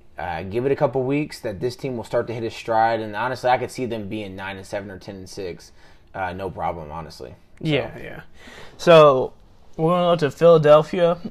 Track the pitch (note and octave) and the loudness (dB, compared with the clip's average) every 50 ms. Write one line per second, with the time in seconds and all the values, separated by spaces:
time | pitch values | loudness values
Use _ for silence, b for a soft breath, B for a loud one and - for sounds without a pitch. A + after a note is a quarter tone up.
0 | - - - - E2 F2+ E2 D#2+ F#2 F#2+ G2 A#2+ B2 C#3 C3+ - D3+ C3+ A#2+ C3+ | -20 -20 -14 -12 -10 -8 -8 -8 -8 -6 -6 -4 -2 -2 0 0 0 0 0 -2
1 | B2+ B2+ C#3+ D3 D3+ D3 - - - A#2 G2+ F2 B2 B2 A#2+ - - C3+ B2+ A2+ | -4 -2 -2 -4 -4 -6 -10 -12 -10 -10 -8 -6 -6 -8 -8 -8 -10 -10 -8 -10
2 | G#2+ - - A#2+ A#2 A#2 A2+ A#2+ A2+ A2 - - - A#2 A2+ A2 A2+ A2+ A#2 A2 | -8 -4 -2 -2 -2 -4 -6 -8 -8 -8 -10 -10 -6 -2 0 2 2 2 0 -2
3 | A2 G#2+ G#2 G#2 A#2 B2+ C3 - - B2+ B2+ A#2+ B2 - - - B2+ A2+ A#2 A2 | -4 -6 -8 -6 -6 -6 -6 -2 0 0 0 0 0 -6 -8 -8 -8 -6 -6 -8
4 | G#2 F#2+ G#2+ A2 G#2 F#2+ F#2+ F#2+ F#2+ G2 G2 F#2+ F#2+ - - G#2 G2 G2+ F#2+ F#2 | -8 -8 -10 -10 -10 -10 -12 -12 -12 -12 -12 -12 -12 -10 -10 -10 -10 -10 -14 -16
5 | - - G2+ F#2+ F#2 F2+ - - G2 F2+ E2 E2+ - - b b b b b b | -16 -16 -16 -16 -16 -16 -14 -12 -10 -10 -12 -14 -18 -20 b b b b b b
6 | b b - G2 F#2+ F2+ F2+ F#2 G2 F#2+ - F#2+ E2+ E2+ F2 E2+ D#2 D2+ D2+ E2 | b b -10 -8 -8 -8 -6 -8 -8 -10 -8 -6 -6 -6 -6 -8 -10 -12 -12 -12
7 | D#2+ D2 - - C2 B1 - - - _ - - - D#3 D3 C3 A2+ - - A#2+ | -14 -14 -16 -16 -18 -18 -18 -20 -20 _ -16 -8 -4 -2 -2 -2 -4 -6 -10 -16
8 | A#2 - - - - - B B B B B B B B B - - F3 E3 D#3+ | -16 -16 -16 -16 -18 -20 B B B B B B B B B 0 6 8 10 10
9 | D3+ D3 C3+ B2+ B2 - - - - - - - - - - - D#3+ D#3+ F3+ F3+ | 10 8 8 4 0 -4 -6 -12 -20 -20 -20 -20 -20 -16 -6 -2 0 0 0 2
10 | F3 F3 F3 E3+ E3+ C3+ - - D#3+ E3+ E3+ D#3+ D3 D3 D3+ D#3 D#3 - - F#3 | 2 2 2 2 0 -2 0 4 6 8 8 8 8 8 8 8 6 4 0 0
11 | E3+ E3+ F3 E3+ - - | 2 0 0 -2 -6 -12